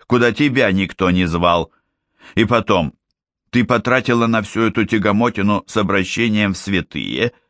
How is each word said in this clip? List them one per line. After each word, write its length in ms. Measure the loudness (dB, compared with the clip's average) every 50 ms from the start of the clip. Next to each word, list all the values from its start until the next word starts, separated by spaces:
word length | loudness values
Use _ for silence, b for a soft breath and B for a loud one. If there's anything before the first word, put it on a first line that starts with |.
| b
куда 260 | b 2 2 2 2 2
тебя 380 | 0 0 0 2 2 2 2 2
никто 380 | 0 -2 -2 -2 -2 0 2
не 140 | 2 2 0
звал. 460 | 0 0 0 2 2 2 2 0 -4 _ _ _ _ _ _ _ _ B B B B B
И 80 | 0 0
потом, 500 | 2 2 0 2 2 2 2 0 -2 -6 _ _ _ _ _ _ _ _ _ _ -4
ты 120 | -2 -2 0
потратила 640 | 2 0 -2 0 0 -2 0 0 0 0 0 2
на 140 | 2 0 -2
всю 220 | -2 -4 -4 -2 -2
эту 200 | 0 0 -2 -2
тягомотину 800 | 0 0 0 0 0 0 2 0 0 -2 -2 -2 0 0 -2 -4
с 120 | -4 -2
обращением 760 | -2 -2 0 0 -2 -2 -4 -4 -4 -2 -2 0 0 0 -2 -2
в 40 |
святые 720 | -6 -6 -4 -4 -4 -4 _ -8 -8 -8 -6 -4 -4 -4 -4 b b b